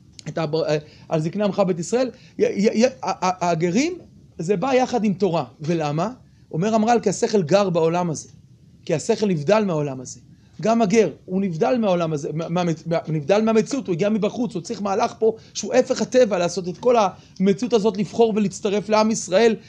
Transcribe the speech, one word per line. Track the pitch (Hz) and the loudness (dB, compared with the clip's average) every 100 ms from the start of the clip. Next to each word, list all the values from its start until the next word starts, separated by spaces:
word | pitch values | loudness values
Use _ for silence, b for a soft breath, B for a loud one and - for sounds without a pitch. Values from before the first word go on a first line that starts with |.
| - - - | -20 -16 -10
את | 151 | -6
ה-, | 156 156 151 151 151 B B | -2 -2 0 -2 -4 B B
על | 165 | -4
זקני | 160 196 | -2 -2
עמך | 208 185 190 | -2 0 0
בית | 175 | -2
ישראל. | 170 240 262 B B - | -2 -2 -2 B B -2
י-, | |
י-, | 226 202 208 214 | -2 2 0 4
י-, | 226 | 2
ה-, | - | 0
ה-, | 175 185 185 185 175 | -6 -2 -2 -2 -2
הגרים, | 170 175 175 311 359 - - - - | 0 0 0 0 -4 -14 -20 -18 -8
זה | 170 202 | -2 -2
בא | 262 | 0
יחד | 254 254 233 | 2 2 0
עם | 214 | 0
תורה. | 190 196 165 123 - | 0 0 0 -4 -6
ולמה? | 151 170 147 147 196 254 b b b | -4 -2 -2 -2 -2 -6 b b b
אומר | 160 202 | -4 0
המר"ל, | 220 214 240 | 2 4 2
"כי | 214 | 2
השכל | 214 226 220 | 0 0 0
גר | 156 190 196 | 2 2 2
בעולם | 170 160 170 175 | 2 2 0 -2
הזה. | 143 - - - _ - - | -4 -10 -20 -20 _ -20 -14
כי | - | -4
השכל | 160 - 220 214 | -2 -2 0 0
נבדל | 165 143 208 | 0 2 2
מהעולם | 202 160 147 131 | 2 -2 -4 -6
הזה." | 123 - - b b - | -12 -18 -20 b b -6
גם | 202 233 | 0 2
הגר, | 220 220 190 - | 4 4 4 0
הוא | - 185 | -6 -4
נבדל | 196 160 240 254 | -2 0 0 2
מהעולם | 214 180 165 | 2 0 0
הזה, | 156 143 | -4 -4
מה-, | 151 165 | -6 -4
מה-, | 170 175 156 - | -2 0 -2 -2
מה-, | 165 - | -4 -2
נבדל | 156 139 202 | -4 0 2
מהמציאות, | 220 220 214 277 196 | 2 2 0 -4 -4
הוא | |
הגיע | 180 208 | -2 0
מבחוץ, | 220 202 208 240 | 0 -2 -4 -6
הוא | 180 | -6
צריך | 165 208 | -10 -8
מהלך | 202 196 - - | -4 -2 -2 0
פה | 220 220 B | 0 0 B
שהוא | - 208 | -10 0
הפך | 254 254 262 | 2 2 0
הטבע, | 220 254 240 190 | 0 2 4 2
לעשות | 175 185 180 | -2 -2 -6
את | 165 | -2
כל | 240 240 196 B B - | 2 2 2 B B -2
המציאות | 190 190 240 | 0 0 0
הזאת, | 233 208 196 | 0 2 0
לבחור | 196 - 233 214 | -2 2 2 2
ולהצטרף | 202 - 208 202 196 | -2 -2 -4 -2 0
לעם | 214 220 | 2 2
ישראל, | 226 - 185 233 220 | 0 0 4 4 2